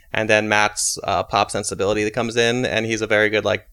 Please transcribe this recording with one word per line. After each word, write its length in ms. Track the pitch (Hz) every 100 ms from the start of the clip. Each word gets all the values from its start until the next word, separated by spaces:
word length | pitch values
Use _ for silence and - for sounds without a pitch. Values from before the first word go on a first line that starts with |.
| _
And 160 | 107 110
then 180 | 107 107
Matt's, 500 | 104 104 - - -
uh, 200 | - 92
pop 260 | - 104 104
sensibility 520 | 101 104 87 98 107
that 100 | 107
comes 220 | 123 117 117
in, 280 | 117 120 127
and 200 | 107 110
he's 160 | 110
a 60 | 107
very 220 | 107 107
good, 140 | 107 104
like, 220 | 101 -